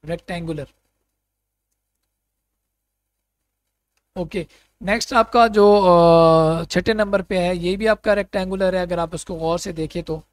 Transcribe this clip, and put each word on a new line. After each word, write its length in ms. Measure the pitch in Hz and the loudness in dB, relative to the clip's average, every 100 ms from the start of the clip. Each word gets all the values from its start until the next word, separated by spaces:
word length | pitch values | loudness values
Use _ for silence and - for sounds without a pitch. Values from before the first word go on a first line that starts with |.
रेक्टेंगुलर। 640 | 151 170 _ 175 165 151 135 _ _ _ _ _ _ _ _ _ _ _ _ _ _ _ _ _ _ _ _ _ _ _ _ _ _ _ _ _ _ _ _ _ _ - | -10 -12 _ -12 -10 -10 -12 _ _ _ _ _ _ _ _ _ _ _ _ _ _ _ _ _ _ _ _ _ _ _ _ _ _ _ _ _ _ _ _ _ _ -12
ओके, 300 | 170 196 160 _ _ _ | -10 -8 -12 _ _ _
नेक्स्ट 320 | 190 220 - | -6 -6 -2
आपका 340 | 254 226 240 233 | 0 0 2 2
जो, 160 | 208 208 208 | 4 4 6
अ, 800 | 190 175 170 165 165 160 160 165 165 | 6 6 6 6 6 4 2 -2 -4
छठे 280 | 180 180 | -4 -2
नंबर 280 | 220 208 196 | -2 -2 -2
पे 160 | 185 185 | -4 -4
है, 160 | 175 180 | -2 -4
ये 180 | 170 196 | -4 -4
भी 80 | 220 | -2
आपका 260 | 214 - | -2 0
रेक्टेंगुलर 600 | 208 196 202 185 190 190 185 | -2 -2 -6 -6 -4 -2 -2
है 60 | |
अगर 180 | 175 175 | -4 -6
आप 140 | 165 165 | -6 -8
उसको 200 | - 175 | -12 -8
गौर 220 | 160 170 | -4 -4
से 140 | 196 | -6
देखें 280 | 160 156 170 | -8 -8 -8
तो 180 | 165 156 _ | -8 -10 _